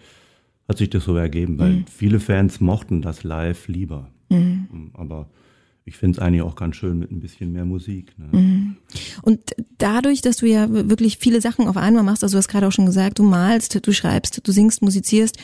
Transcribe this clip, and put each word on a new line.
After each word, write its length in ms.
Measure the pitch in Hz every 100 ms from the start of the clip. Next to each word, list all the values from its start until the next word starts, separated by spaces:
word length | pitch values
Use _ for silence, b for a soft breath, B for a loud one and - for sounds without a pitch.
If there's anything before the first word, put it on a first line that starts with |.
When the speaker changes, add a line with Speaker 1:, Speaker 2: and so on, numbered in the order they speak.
| b b b b b b -
Speaker 1:
hat 100 | 104
sich 120 | 101
das 140 | 98
so 100 | - 85
ergeben, 420 | 85 80 87 71
weil 140 | 185
Speaker 2:
Mhm. 120 | - 180
Speaker 1:
viele 240 | - 101 107
Fans 420 | - 98 98 -
mochten 400 | 90 104 - 85
das 200 | 78 73
live 460 | 82 80 85 87 -
lieber. 400 | 87 90 73 67 _ _
Speaker 2:
Mhm. 600 | 180 180 185 185 82 78
Speaker 1:
Aber 340 | - 76 78 73 _ _ _ _ _ -
ich 120 | -
find's 200 | 92 87
eigentlich 220 | 87 87
auch 140 | 85 -
ganz 200 | 85 -
schön 220 | 92 85
mit 120 | 85
ein 80 | 85
bisschen 320 | 90 - 87
mehr 140 | 87 87
Musik, 480 | 90 107 95 - -
ne? 220 | 76 190
Speaker 2:
Mhm. 360 | 185 190 202 196 B B B B
Und 220 | 220 220 - - - -
dadurch, 460 | 208 226 277 269
dass 160 | 254 233
du 80 | 233
ja 260 | 220 214
w-, 160 | 220 208
wirklich 300 | 214 226 -
viele 240 | 247 233
Sachen 260 | 226 233 226
auf 80 | 190
einmal 260 | 185 226
machst, 200 | 196 214
also 80 | 208 196
du 20 |
hast 100 | 196
gerade 180 | 208 196
auch 60 |
schon 140 | 196 185
gesagt, 320 | 190 190 -
du 40 |
malst, 640 | 208 175 185 226 - 202 -
du 60 |
schreibst, 480 | 196 - - - -
du 80 | -
singst, 280 | 196 214 -
musizierst, 560 | 202 190 - 214 220 -